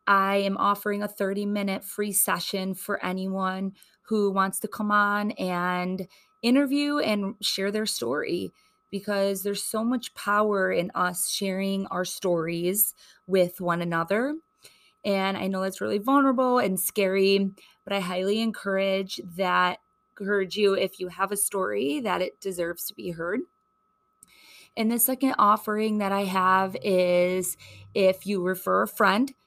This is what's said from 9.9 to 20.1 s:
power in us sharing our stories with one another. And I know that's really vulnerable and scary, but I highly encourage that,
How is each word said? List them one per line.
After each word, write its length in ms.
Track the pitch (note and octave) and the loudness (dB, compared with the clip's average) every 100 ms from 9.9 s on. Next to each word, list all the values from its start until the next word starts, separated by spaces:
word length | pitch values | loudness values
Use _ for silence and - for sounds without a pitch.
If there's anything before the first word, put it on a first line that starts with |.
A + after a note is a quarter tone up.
| B3 - | -2 -4
power 580 | - - G#3 G#3+ G3+ F#3 | -8 0 2 2 2 2
in 180 | F#3 F3 | 0 -2
us 340 | - F3+ F3+ - | -2 -2 -2 -4
sharing 560 | - G3 F#3+ G3 G3 F#3+ | -2 -2 -2 -2 -2 -4
our 180 | F3 F3+ | -4 -4
stories 880 | - F#3+ F3 D#3+ E3+ F3 G3+ - - - _ - | -2 0 0 0 -2 -2 0 0 -2 -20 _ -2
with 340 | F#3+ F3 - | 2 2 0
one 220 | F3 E3+ | -2 0
another. 540 | F3 E3 E3 G3+ C4 D#4 - _ - _ _ _ | 0 -2 0 0 0 -4 -12 _ -20 _ _ _
And 320 | G#3+ G3 F#3+ G3 | -2 0 0 -2
I 120 | F#3+ | -2
know 120 | F#3+ | -2
that's 220 | F#3+ F#3 | -4 -4
really 160 | G#3 G#3 | -2 -2
vulnerable 600 | G#3+ C#4 C4+ B3+ B3+ B3 | 2 4 4 4 4 2
and 200 | G3+ F#3 | 2 0
scary, 680 | - - F#3+ G3 G3 G3 G3 G3 - _ | -2 0 2 4 4 4 2 -4 -18 _
but 80 | - | -6
I 80 | G3+ | -4
highly 400 | F3+ F3+ F#3+ G#3+ | -4 -2 0 0
encourage 800 | A3+ G#3+ G3+ F#3+ G3 F#3+ F#3+ - F3+ E3+ | 0 -2 -2 0 0 0 -2 -8 -12 -4
that, 440 | F#3 F3+ F3+ - _ _ _ | 0 2 2 0 _ _ _